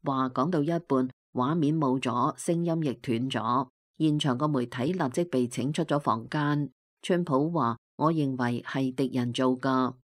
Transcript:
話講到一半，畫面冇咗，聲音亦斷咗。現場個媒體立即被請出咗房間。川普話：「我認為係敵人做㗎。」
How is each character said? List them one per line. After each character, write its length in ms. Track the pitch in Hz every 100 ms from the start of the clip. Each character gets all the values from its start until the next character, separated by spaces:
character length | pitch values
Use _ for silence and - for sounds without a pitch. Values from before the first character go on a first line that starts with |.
| -
話 240 | 135 131
講 200 | 127 143
到 140 | 175
一 60 | 147 170 -
半， 220 | 135 131 - _
畫 200 | 123 123
面 240 | 170 143 160
冇 220 | 143 131
咗， 340 | 131 117 135 -
聲 260 | - 170
音 200 | 170 165
亦 100 | 156
斷 360 | 110 - 113 131
咗。 380 | 127 107 123 127 _ _ _
現 200 | 156 151
場 200 | 151 123
個 100 | 151
媒 180 | 143 123
體 260 | 123 127
立 160 | 185 143
即 160 | 123 175
被 220 | 131 123
請 260 | - 123
出 100 | 156
咗 160 | 160 143
房 260 | 139 113 120
間。 400 | 151 147 147 139 _ _ _
川 220 | - 175
普 260 | 175 135 151
話： 260 | 170 120 113 _ -
「我 160 | 147
認 240 | 165 143 127
為 260 | 123 120 -
係 280 | 143 131
敵 140 | 127 135 131
人 160 | 120
做 260 | 120 131 127
㗎。」 360 | 135 131 127 127